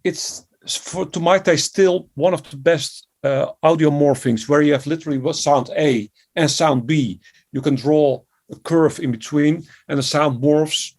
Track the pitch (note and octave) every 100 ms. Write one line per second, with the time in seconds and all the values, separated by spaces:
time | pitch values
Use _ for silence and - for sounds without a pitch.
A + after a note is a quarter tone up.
0 | F3+ - - - _ _ - - - F3+
1 | E3 F3 E3+ F#3+ F#3 D#3 - - F#3 F3+
2 | - - F3 F3+ - C#3 D3+ D#3+ - -
3 | _ _ C#3 C3+ C#3+ - D#3+ D#3+ D3+ D3
4 | C#3+ C#3 B2+ A2+ C3 D3 D3 C3+ C#3+ E3
5 | D#3+ C3+ C#3+ C#3+ D3 C#3+ A#2+ - D#3 A#2
6 | G#2 _ _ - D3+ - D#3+ C3 A#2 D#3
7 | A#2 F2+ _ _ _ C3+ C#3+ C3+ C#3 D3+
8 | D3 B2+ _ _ - G#2+ - E3 D#3 -
9 | C3+ A2+ - D3 D3+ E3 - _ - C#3+
10 | C3 D3 D3+ A#2+ C#3+ D3+ D#3 - -